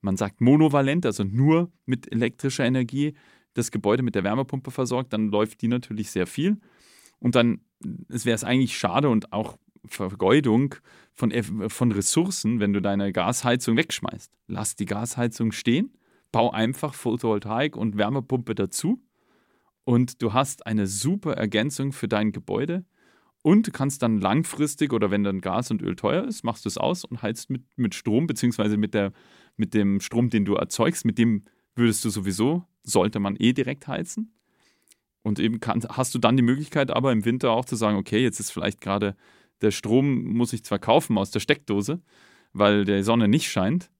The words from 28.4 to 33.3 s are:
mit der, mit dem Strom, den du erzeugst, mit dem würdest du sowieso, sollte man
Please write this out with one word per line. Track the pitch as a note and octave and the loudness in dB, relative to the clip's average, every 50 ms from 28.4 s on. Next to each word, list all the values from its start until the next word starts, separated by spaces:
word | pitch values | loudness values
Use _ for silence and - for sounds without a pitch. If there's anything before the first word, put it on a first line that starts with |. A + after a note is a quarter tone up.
| - B2 A2+ - A2 G#2 G#2+ G#2 | 0 0 0 2 0 0 2 2
mit | G#2 G2+ - | 0 0 0
der, | G#2+ G2+ G2 F#2+ _ _ _ - - _ _ _ - | 0 0 0 -4 _ _ _ -20 -20 _ _ _ -4
mit | A2 G2+ - | -4 0 2
dem | A2 G#2 G2 G2 G2 | 2 2 2 2 0
Strom, | - - - A2+ A#2+ A#2+ | -2 -2 0 0 0 2
den | G#2+ A2 G2+ | 2 2 2
du | F#2+ G2+ | 2 2
erzeugst, | - - - - - A#2 C#3 F3 - - | 0 0 -2 0 0 0 0 0 0 -2
mit | A#2 A2 - | -2 2 4
dem | A#2 A#2 A2+ G2+ - - _ _ _ _ _ | 4 4 2 0 -2 -8 _ _ _ _ _
würdest | - A#2+ A#2 G#2+ - - | 2 2 2 2 2 -2
du | A#2 | -4
sowieso, | G2 G#2+ F#2+ G2 F#2+ F2+ G#2+ C3 D#3+ F3 F3 _ _ _ _ | -4 -2 -4 -4 -2 0 0 2 2 0 -4 _ _ _ _
sollte | - - G#2 F2+ G#2+ A2 G#2+ | 0 2 2 2 2 0 -2
man | G2+ G2 | -4 -4